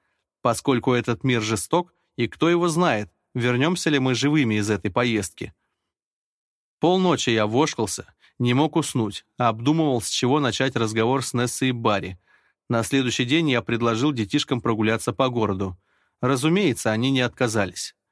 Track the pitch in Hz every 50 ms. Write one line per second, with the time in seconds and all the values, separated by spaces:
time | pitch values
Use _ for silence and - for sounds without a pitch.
0 | _ _ _ _ _ _ _ _ - 123 117 - - - 131 123 - 135 123 120
1 | 117 - 117 - - 131 123 117 107 107 113 107 - - - 175 175 - _ _
2 | _ _ _ - 120 - - - 156 165 175 170 175 175 156 170 180 165 120 107
3 | 104 - _ _ _ _ - 127 117 123 123 120 135 165 185 175 - 165 151 139
4 | 131 131 127 110 131 143 151 156 135 113 107 107 101 107 107 95 - 101 87 120
5 | 123 123 113 104 101 - - - - - - _ _ _ _ _ _ _ _ _
6 | _ _ _ _ _ _ _ _ _ _ _ _ _ _ _ _ - 165 185 190
7 | 185 180 156 123 - 127 117 110 107 107 110 127 156 151 - - 110 98 - -
8 | - _ _ _ _ _ _ - 123 120 123 135 151 151 156 170 143 - - 131
9 | 110 101 98 - - _ _ - 123 117 110 113 117 143 156 165 160 147 131 117
10 | - - - - - 120 135 151 143 120 107 - 131 139 127 120 117 107 110 113
11 | 113 120 131 139 127 - - 120 123 120 - - 135 127 123 117 117 113 104 95
12 | 82 90 92 - _ _ _ _ _ _ _ _ _ - 120 117 110 - 139 135
13 | 131 123 113 - 131 120 143 165 165 151 127 120 - - 120 113 120 117 113 110
14 | 131 156 143 120 107 95 - 147 - - 135 120 - 123 113 107 110 110 113 110
15 | - - - - 135 131 120 117 107 104 98 95 101 95 90 - _ _ _ _
16 | _ _ _ - - 127 139 123 127 156 170 202 208 151 117 - - 113 110 110
17 | 120 135 135 131 123 117 - - 127 117 107 113 98 90 - - - - - _
18 | _ _